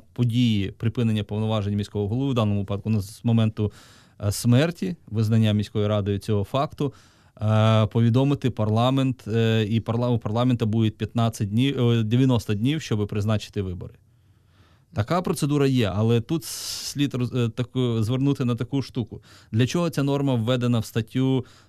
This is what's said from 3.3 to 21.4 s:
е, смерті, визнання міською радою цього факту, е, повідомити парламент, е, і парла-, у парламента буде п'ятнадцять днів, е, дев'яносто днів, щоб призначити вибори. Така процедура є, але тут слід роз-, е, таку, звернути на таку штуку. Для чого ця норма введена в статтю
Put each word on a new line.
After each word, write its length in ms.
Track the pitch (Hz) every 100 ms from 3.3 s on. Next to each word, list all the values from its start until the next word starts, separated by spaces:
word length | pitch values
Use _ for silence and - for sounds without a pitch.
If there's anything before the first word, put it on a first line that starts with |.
| 113 110 110 104 - - - _ - 101
е, 60 |
смерті, 640 | - 120 120 170 - 185 170 -
визнання 440 | 107 110 113 107
міською 360 | 104 101 107 104
радою 320 | 107 101 101
цього 240 | - 104
факту, 500 | 98 135 156 - 143 - _ _ _ -
е, 440 | 107 107 110 110 107
повідомити 600 | 117 117 123 139 139 127
парламент, 760 | 110 107 110 127 135 131 123 101
е, 380 | 113 113 113 104
і 100 | 113
парла-, 280 | 117 117 123
у 100 | 117
парламента 460 | 107 113 127 120 110
буде 240 | 113 110
п'ятнадцять 600 | - 107 120 113 - 101
днів, 300 | 113 135 127 120
е, 140 | 117
дев'яносто 500 | 107 123 131 117 -
днів, 280 | 104 127 156
щоб 260 | - 107 104
призначити 540 | 104 104 104 - 104
вибори. 320 | 95 90 - - _ _ _ _ _ _ _ _ _ 107
Така 260 | 104 175
процедура 460 | 190 175 143 147 139
є, 240 | 127 98 95
але 260 | 113 117
тут 220 | - - -
слід 680 | - - - - 139 143
роз-, 240 | 123 123 127 117
е, 40 |
таку, 540 | 120 120 127 123 113
звернути 420 | 107 131 139 135 123
на 100 | 117
таку 260 | 123 139
штуку. 400 | - 131 - 104 - - -
Для 160 | 113 127
чого 220 | 175 170
ця 140 | -
норма 320 | 139 139 139 123
введена 440 | 110 131 120 117
в 60 | -
статтю 600 | 117 - 127 131 131